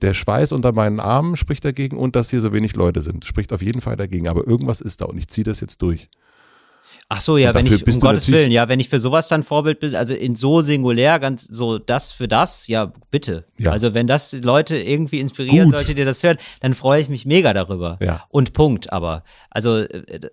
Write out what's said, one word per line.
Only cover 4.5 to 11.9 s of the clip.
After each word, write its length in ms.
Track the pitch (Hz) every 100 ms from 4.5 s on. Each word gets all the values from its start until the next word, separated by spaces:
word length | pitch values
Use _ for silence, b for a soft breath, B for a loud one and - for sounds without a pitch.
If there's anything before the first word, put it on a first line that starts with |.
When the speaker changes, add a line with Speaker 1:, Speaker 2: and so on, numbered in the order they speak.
| 117 135 -
Speaker 1:
ist 200 | - -
da 40 | 85
und 120 | -
ich 100 | 76
ziehe 160 | - 107
das 140 | 101
jetzt 220 | - -
durch. 280 | 90 82 - b b b b b b b b b b 98
Speaker 2:
Ach 60 |
so, 160 | - 151
ja, 120 | 123
Speaker 1:
Und 60 | -
Speaker 2:
wenn 100 | 131
Speaker 1:
dafür 100 | 104
Speaker 2:
ich, 40 |
um 20 | -
Speaker 1:
bist 120 | 120
du 40 | 131
Speaker 2:
Gottes 140 | -
Speaker 1:
natürlich 180 | - 156
Speaker 2:
Willen, 100 | 139
ja, 180 | 117 117
wenn 100 | 131
ich 100 | 123
für 100 | 139
sowas 280 | 123 156 160
dann 160 | 160
Vorbild 360 | 143 147 151 151
bin, 160 | 151 98
also 180 | 120
in 220 | 131 127 113
so 260 | 131 165
singulär, 580 | 147 147 123 120 139 165
ganz 240 | 135 127
so 340 | - 113 117 110
das 340 | -